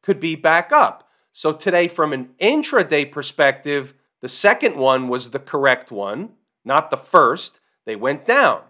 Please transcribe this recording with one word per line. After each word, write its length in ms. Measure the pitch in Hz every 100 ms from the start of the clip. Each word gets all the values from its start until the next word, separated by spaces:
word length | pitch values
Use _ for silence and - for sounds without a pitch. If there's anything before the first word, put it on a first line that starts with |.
could 200 | - 190
be 160 | 165 160
back 340 | 160 165 175
up. 380 | 294 - - _ _ _
So 180 | - 156
today, 380 | 151 - 175 170
from 240 | 175 151
an 160 | 135 127 _
intraday 720 | 196 302 302 254 170 151 143
perspective, 800 | 147 139 - 139 135 147 143 131 _ _ _
the 80 | 123
second 480 | - 202 208 285 147
one 320 | 131 131 127
was 220 | 123 123
the 80 | 135
correct 520 | 135 147 135 127 -
one, 380 | 107 101 113 220 _ _ _
not 260 | 117 143 160
the 80 | 127
first. 640 | - 180 131 139 - _ _ _ -
They 120 | 107
went 280 | 123 143 175
down. 360 | 254 220 92 -